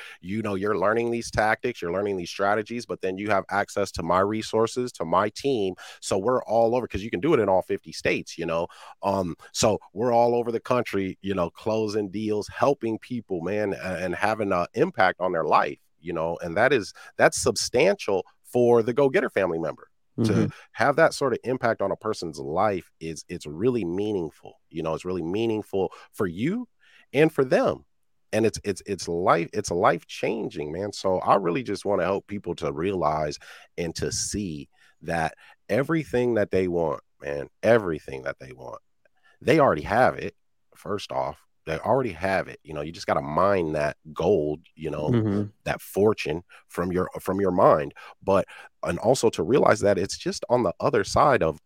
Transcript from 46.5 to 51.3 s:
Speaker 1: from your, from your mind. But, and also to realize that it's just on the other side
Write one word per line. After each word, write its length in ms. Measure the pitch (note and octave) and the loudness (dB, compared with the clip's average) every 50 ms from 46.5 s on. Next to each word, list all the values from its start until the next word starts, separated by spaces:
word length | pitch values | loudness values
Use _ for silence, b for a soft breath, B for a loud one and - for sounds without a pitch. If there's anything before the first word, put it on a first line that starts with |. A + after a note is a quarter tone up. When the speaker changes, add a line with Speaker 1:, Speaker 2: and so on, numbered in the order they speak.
| B B B | B B B
Speaker 1:
from 240 | _ - F2 F2 F#2 | _ -6 -4 -2 0
your, 200 | F2 F2+ F2+ - - E2+ | 0 0 0 -2 -6 -6
from 180 | - - F#2+ G2 | -6 -4 -2 0
your 120 | G2 F#2 | 0 2
mind. 420 | F2+ F#2 A#2 D3 G2+ D#2 C#2+ D2 B B B B B _ - | 4 6 6 6 6 4 2 -4 B B B B B _ 0
But, 240 | G2 G2 F#2 - B B B B B _ _ | 2 2 2 2 B B B B B _ _
and 160 | - E2 F2 | -6 -4 -4
also 320 | - - A2+ C3 - - A2 | 0 2 2 2 4 2 2
to 120 | - - E2 | 2 0 0
realize 380 | F2+ B2+ D#3 - - A2+ G#2+ | 2 4 6 6 6 4 4
that 180 | G2+ G2+ G2+ F2 | 4 2 2 2
it's 180 | G2 - - | 0 -4 -6
just 260 | - - F3 G3 - - - | -6 -6 -8 -8 -6 -2 0
on 140 | A#2+ B2 A2 | 2 2 2
the 100 | E2+ - - | 0 0 0
other 240 | G#2 - - G#2+ F#2+ | 0 0 2 0 0
side 400 | - - A#2+ C#3+ D3+ | 2 2 4 6 6